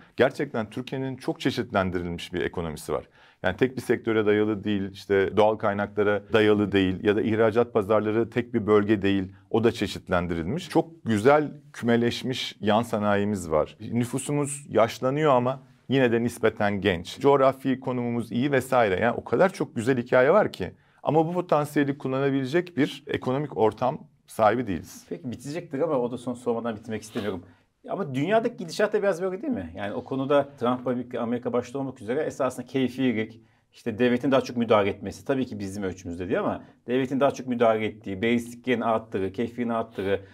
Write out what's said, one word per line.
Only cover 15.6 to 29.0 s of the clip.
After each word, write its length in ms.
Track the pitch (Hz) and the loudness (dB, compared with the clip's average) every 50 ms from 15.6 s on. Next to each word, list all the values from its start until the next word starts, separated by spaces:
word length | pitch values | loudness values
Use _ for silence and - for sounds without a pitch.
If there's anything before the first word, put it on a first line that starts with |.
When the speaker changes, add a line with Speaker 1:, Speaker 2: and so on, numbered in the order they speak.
| - - _ _ _ - | -10 -20 _ _ _ -2
Speaker 1:
yine 240 | 123 135 131 120 113 | 2 4 4 4 4
de 100 | 117 117 | 2 0
nispeten 580 | 120 120 - - 110 - - 107 101 101 98 | 0 -2 0 0 0 2 2 0 0 0 2
genç. 400 | 90 101 90 85 90 - - - | 2 0 0 0 -4 -10 -8 0
Coğrafi 600 | 139 139 139 139 131 135 131 - - 135 127 131 | 4 4 6 6 4 2 2 0 -2 -2 -2 -2
konumumuz 520 | - 135 123 127 120 120 117 120 110 - 98 | -2 -6 -4 -4 -4 -4 -4 -4 -4 -4 -2
iyi 200 | 120 131 147 139 | -2 0 2 0
vesaire. 480 | 127 120 - 131 123 117 101 92 90 | 0 0 2 2 4 4 4 2 2
Yani 160 | 104 120 - | 2 0 0
o 80 | - - | -2 -4
kadar 280 | - 117 131 180 190 - | -2 2 2 2 2 2
çok 240 | - 156 - - | -2 -6 -6 -4
güzel 220 | 123 104 127 135 120 | -4 0 0 0 0
hikaye 340 | 120 123 135 127 127 147 180 | 0 2 4 4 6 6 6
var 200 | 214 180 - - | 4 4 2 -2
ki. 180 | - - - 90 _ _ _ _ _ - | -6 -8 -8 -10 _ _ _ _ _ -2
Ama 240 | - 143 160 160 | 0 2 2 2
bu 60 | 160 180 | 2 0
potansiyeli 640 | 180 175 180 - 147 147 143 - 156 143 135 135 139 | -4 0 0 2 0 0 0 0 0 0 0 -2 -4
kullanabilecek 800 | - 135 131 135 139 139 135 139 135 127 147 175 175 180 - | -4 -4 -2 0 0 0 0 0 -2 0 -2 -2 -2 -2 -2
bir 280 | 127 143 - - - - | -2 -2 -2 -2 -10 -8
ekonomik 500 | - - - - 127 127 139 151 139 - | -6 -6 -4 -2 -2 -2 -2 -4 -4 0
ortam 420 | - 110 107 107 - 127 127 - - - - _ _ _ | 2 2 2 2 2 -2 -2 -2 -4 -12 -18 _ _ _
sahibi 400 | - - - 110 104 110 127 127 | -10 0 4 4 4 4 4 0
değiliz. 400 | 104 90 78 101 - - - - - | -2 -4 -6 -6 -10 -18 -20 -14 -14
Speaker 2:
Peki 220 | 170 165 - 123 | -14 -10 -10 -10
bitecektir 500 | 110 - - 143 147 175 - - 139 131 | -10 -10 -10 -10 -10 -10 -10 -8 -4 -4
ama 180 | 160 160 151 127 | -2 0 0 0
o 120 | 120 117 | -2 -2
da 80 | 127 120 | -4 -6
son 160 | - 127 120 | -8 -8 -8
sormadan 420 | 120 - 120 117 113 113 117 110 | -6 -4 -4 -2 -2 -2 -6 -6
bitirmek 260 | 104 - 117 110 107 - | -8 -8 -8 -8 -8 -8
istemiyorum. 400 | - - 123 101 104 95 87 - - - _ _ _ _ _ - - | -8 -8 -6 -6 -4 -6 -8 -10 -14 -20 _ _ _ _ _ -10 -8
Ama 260 | - 175 196 147 127 | -6 -6 -6 -4 -2
dünyadaki 420 | 131 147 180 220 226 226 240 233 | -2 0 2 2 2 2 0 -6
gidişat 360 | - 185 165 - - 208 208 220 | -6 -12 -8 -2 0 0 2 2
da 100 | 208 | 2